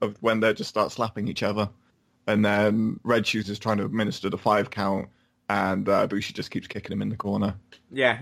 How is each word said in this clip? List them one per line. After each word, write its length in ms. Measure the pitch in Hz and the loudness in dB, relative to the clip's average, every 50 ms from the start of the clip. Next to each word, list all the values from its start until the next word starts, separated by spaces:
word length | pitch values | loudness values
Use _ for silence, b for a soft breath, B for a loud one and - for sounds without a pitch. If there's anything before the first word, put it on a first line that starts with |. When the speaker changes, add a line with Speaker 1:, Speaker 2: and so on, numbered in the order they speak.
Speaker 1:
of 160 | - 107 104 - - | -4 -4 -4 -2 0
when 160 | 113 113 110 | 0 2 4
they 120 | 110 113 104 | 4 2 2
just 160 | - 107 - | 2 -4 -4
start 200 | - 110 104 69 | 0 0 0 0
slapping 360 | - - 117 107 - 107 101 - | 0 -4 -4 -4 -2 -4 -4 -4
each 160 | 73 - - | -4 -2 -2
other, 260 | 101 101 107 104 101 - _ _ _ _ _ _ _ _ _ - | 0 0 0 -2 -2 -4 _ _ _ _ _ _ _ _ _ -2
and 180 | - 107 104 107 | 0 2 4 4
then 560 | 101 104 104 107 107 104 113 110 113 - - - | 4 4 4 4 4 4 2 2 0 -2 -4 0
Red 240 | 113 120 117 101 - | 2 2 2 2 0
Shoes 200 | - 110 104 98 | -2 -2 -2 -4
is 120 | 104 104 | -8 -6
trying 180 | - 113 107 101 | -2 0 0 0
to 80 | 98 | 0
administer 420 | - 104 113 107 104 - - - 196 | -2 0 -2 -2 -2 -2 -4 -4 -4
the 80 | - - | -4 0
five 320 | - 113 107 104 101 - | 2 4 4 4 2 0
count, 380 | - 107 98 98 98 95 - - _ _ _ _ _ _ _ - | -2 -4 -2 -2 0 -2 -4 -8 _ _ _ _ _ _ _ -2
and, 400 | 101 101 98 95 95 98 101 101 | 0 2 2 2 0 0 2 2
uh, 200 | 98 101 101 - | 4 4 2 2
Ibushi 260 | 98 101 101 - - | 0 -4 -4 -6 -8
just 160 | 101 - - | -10 -10 -6
keeps 160 | - - - | -8 -8 -8
kicking 260 | - - 104 - - | -8 -12 -10 -8 -6
him 120 | 92 101 101 | -6 -4 -4
in 60 | 104 | -4
the 60 | 110 | -4
corner. 420 | - - 101 101 104 101 104 95 - _ _ - - _ _ | -4 -4 -2 0 0 0 0 -2 -4 _ _ -20 -20 _ _
Speaker 2:
Yeah, 260 | - 135 131 123 113 117 | -4 2 2 2 2 2